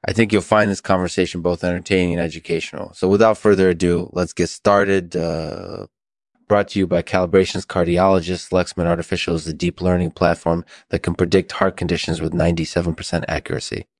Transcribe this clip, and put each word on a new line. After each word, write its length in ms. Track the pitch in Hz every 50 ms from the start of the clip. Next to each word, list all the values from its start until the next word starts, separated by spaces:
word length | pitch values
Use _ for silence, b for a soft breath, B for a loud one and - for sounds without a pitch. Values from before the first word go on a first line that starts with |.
| -
I 80 | -
think 220 | - 107 117 104 107
you'll 80 | 101
find 300 | 87 - 110 107 107 101
this 100 | 98 -
conversation 600 | - - 98 92 90 85 - - 90 - - 90
both 220 | 82 90 87 82 -
entertaining 500 | 90 87 87 85 - 98 92 90 87 85
and 80 | 87
educational. 720 | 85 80 78 82 - - 85 80 - - - 73 - - -
So 140 | - -
without 300 | 92 98 101 113 110 107
further 320 | - - 107 101 95 95 92
ado, 400 | 90 82 95 90 90 85 90 - -
let's 200 | 87 90 - -
get 140 | - 87
started. 680 | - - - _ 104 101 101 98 98 98 95 87 85 85
Uh, 720 | 87 82 85 80 80 80 - - - 92 90 - 98 - - _ _ _ _ _ _ _ _ _ _ _
brought 220 | _ 104 104 101 -
to 100 | - 98
you 80 | 95
by 160 | 85 92 85 82
Calibrations 640 | - - 92 92 85 95 95 92 - - 92 -
Cardiologist. 840 | - - 95 87 85 87 87 95 98 98 92 82 87 92 87 - -
Lexman 380 | 92 92 87 - - - 85
Artificial 480 | 85 87 85 85 - 95 87 - - 87
is 100 | 80 78
a 80 | 82 80
deep 280 | - - 85 - -
learning 300 | 90 90 90 90 90 82
platform 540 | - - 92 85 85 - - 85 82 85 85 B B B B B
that 140 | - 98 -
can 120 | 87 85
predict 360 | - 92 80 90 95 85 - -
heart 240 | - 98 95 -
conditions 440 | - 87 82 87 82 - - 80 80
with 120 | 82 82 -
ninety-seven 640 | 85 80 85 85 82 80 - - 87 87 85 80
percent 300 | - - - - 85 -
accuracy. 580 | - - 73 - - - 65 - - - - 85 _ _